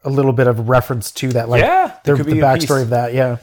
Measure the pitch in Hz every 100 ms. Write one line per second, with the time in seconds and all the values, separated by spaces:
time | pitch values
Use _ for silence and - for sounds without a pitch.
0 | 139 139 135 123 123 120 113 127 - 123
1 | - - 131 120 117 123 175 370 370 -
2 | - 139 147 156 139 165 147 135 117 120
3 | 120 127 127 117